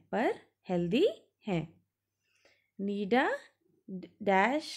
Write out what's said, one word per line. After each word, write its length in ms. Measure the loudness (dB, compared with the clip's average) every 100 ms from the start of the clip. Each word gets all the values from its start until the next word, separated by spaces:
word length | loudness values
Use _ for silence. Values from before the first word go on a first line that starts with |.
| _
पर 240 | -2 0 -2 -10 _ -4
हेल्दी 380 | -2 0 2 2 0 _ _ -4
हैं। 200 | -4 -4 -12 _ _ _ _ _ _ _ _ _ -10
नीडा 480 | -6 -4 0 2 2 -2 -8 _ _ _ -16 -14 -14 _
dash 480 | 2 4 4 2 -4